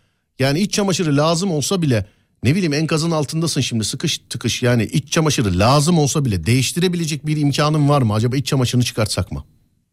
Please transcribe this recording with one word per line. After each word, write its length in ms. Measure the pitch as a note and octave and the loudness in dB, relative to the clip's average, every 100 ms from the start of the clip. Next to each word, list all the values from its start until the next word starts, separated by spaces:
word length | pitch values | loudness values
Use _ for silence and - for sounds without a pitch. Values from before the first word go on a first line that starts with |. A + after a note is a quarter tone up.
| _ _ _ - | _ _ _ -2
yani 200 | C3 C#3+ | 0 0
iç 140 | G3+ | 0
çamaşırı 440 | - G3 F#3 E3 C#3+ | -2 0 0 0 2
lazım 340 | D#3 E3+ G3 | 2 0 0
olsa 300 | D#3 C3 G3 | -2 -2 0
bile, 240 | D#3 A2+ F#2+ _ _ _ | 0 0 -2 _ _ _
ne 120 | A#2 F3+ | 0 0
bileyim 180 | F3 | 0
enkazın 380 | C#3+ D#3+ D#3+ E3 | 0 0 0 0
altındasın 500 | D#3 C#3 D#3 E3 D3+ | -2 -2 -2 -2 -2
şimdi 220 | B2+ A2+ | -2 -2
sıkış 380 | G#2 C3 E3+ - - | -4 -4 -4 -6 -8
tıkış, 340 | A#2+ A#2 - | -6 -4 0
yani 200 | B2 A#2+ | 0 2
iç 280 | G2+ - - | 0 -2 -2
çamaşırı 480 | E3+ D#3+ - G2+ F2+ | 0 0 0 0 2
lazım 380 | A2 D3 D3 E3+ | 4 4 4 2
olsa 280 | C#3+ D#3+ C3 | 2 0 -2
bile 200 | F#2 D#2+ | -2 0
değiştirebilecek 800 | B2+ B2 - F#3 E3+ D#3 D3+ D3+ | 0 0 -2 -2 -2 -4 -6 -4
bir 120 | D3+ | 0
imkanın 520 | C#3+ C#3 D3 D#3 C#3+ | 0 2 2 2 4
var 120 | D3 | 4
mı? 120 | A2+ | 2
Acaba 240 | A2 B2 C#3 | 0 0 -2
iç 100 | - | -2
çamaşırını 360 | C#3 A#2+ B2 | 0 2 2
çıkartsak 480 | A#2 - G#2+ - F#2 | 0 -2 -2 -2 -6
mı? 120 | D2 - _ _ _ _ | -8 -12 _ _ _ _